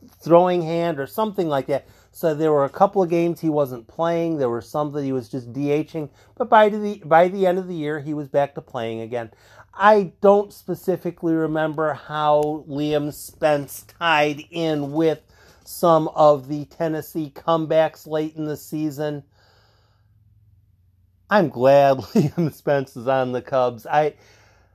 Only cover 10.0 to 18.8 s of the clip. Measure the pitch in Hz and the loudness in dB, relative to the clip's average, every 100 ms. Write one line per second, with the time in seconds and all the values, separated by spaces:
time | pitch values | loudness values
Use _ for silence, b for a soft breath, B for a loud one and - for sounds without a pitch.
10 | 180 - 196 202 202 - - 170 - 175 | 2 2 4 4 2 -8 -10 -8 -4 -4
11 | 175 170 170 160 160 156 156 151 156 131 | -4 -6 -2 -2 -2 -2 -2 -2 -4 -4
12 | - 151 151 147 151 151 156 139 151 147 | -8 -4 2 2 0 -4 -8 -6 -2 -2
13 | 147 - - - 156 147 135 - - - | -4 -10 -16 -2 0 0 -4 -14 -18 -4
14 | 170 151 151 143 151 170 160 151 139 151 | 0 2 2 -2 -10 -6 -4 -2 -4 0
15 | 160 151 _ b b b b - 175 160 | 0 -2 _ b b b b 0 4 4
16 | 156 - 151 143 131 151 143 - 165 156 | 2 4 4 4 0 -8 -8 -6 -6 -6
17 | 147 170 147 - - 165 156 160 156 156 | -8 -10 -10 -8 -2 -2 0 0 0 -2
18 | 156 156 156 160 151 143 - 156 | -8 -6 -6 -6 -8 -8 -8 -6